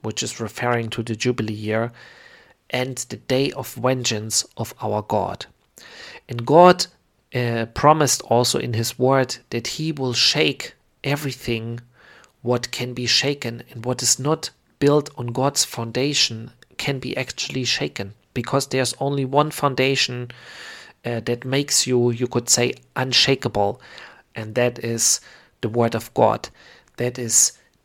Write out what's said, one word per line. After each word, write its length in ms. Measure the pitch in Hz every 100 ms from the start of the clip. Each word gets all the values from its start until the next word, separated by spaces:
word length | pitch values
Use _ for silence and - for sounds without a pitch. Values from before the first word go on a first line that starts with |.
which 220 | 113 110
is 160 | 107 -
referring 500 | 113 - 120 120 113
to 140 | 117
the 120 | 117 110
Jubilee 380 | 127 120 110
year, 380 | 107 107 110 117 - - - - - - _ -
and 260 | 123 127 123 -
the 80 | 117
day 340 | - 127 139
of 240 | - - -
vengeance 680 | 123 131 117 107 110 - - -
of 160 | 117 -
our 220 | 110 104
God. 420 | 101 107 92 92 - _ _ - - - - - -
And 200 | 120 117
God, 400 | 151 180 180 - _ _ _ _ 123
uh, 320 | 120 117 113 -
promised 480 | 147 156 139 -
also 340 | - 120 123 -
in 160 | 123
his 240 | 110 113 -
word 380 | 127 135 127 - -
that 160 | 117 117
he 240 | - 156
will 220 | 151 127
shake 600 | 120 - 151 156 135 - - _ _
everything 800 | 135 143 147 123 - 113 113 117 - _ - - - _
what 300 | 120 123 120
can 220 | - 123
be 120 | 127 120
shaken, 560 | - 135 143 120 117 -
and 160 | 117 123
what 160 | 123
is 160 | 123 -
not 320 | 135 156 - _ _ -
built 320 | 143 147 147 -
on 120 | 120
God's 360 | 120 135 139
foundation 880 | - - 113 123 139 143 - 113 117 - _ -
can 200 | - 135
be 180 | 123 -
actually 480 | 131 - - 135 120
shaken, 480 | - 147 - 98 - _
because 340 | 123 113 139 135
there's 280 | 131 127 -
only 260 | 139 143 131
one 260 | 139 151
foundation, 800 | - 143 131 131 139 - 123 123 - - - - - - - 120
uh, 140 | 117
that 260 | 117 120 127
makes 400 | 135 143 - -
you, 240 | 123 120
you 160 | 117 123
could 240 | 123 120
say, 240 | - 123 - _ -
unshakable, 840 | 131 - - 135 117 104 101 - - - - - _ -
and 200 | 110 110
that 240 | 123 120
is 400 | 117 117 - - - - _ -
the 80 | 113
word 240 | 117 117
of 180 | 113 - -
God. 340 | 110 110 - - - - _ -
That 220 | 123 123
is 320 | 117 - - - _ _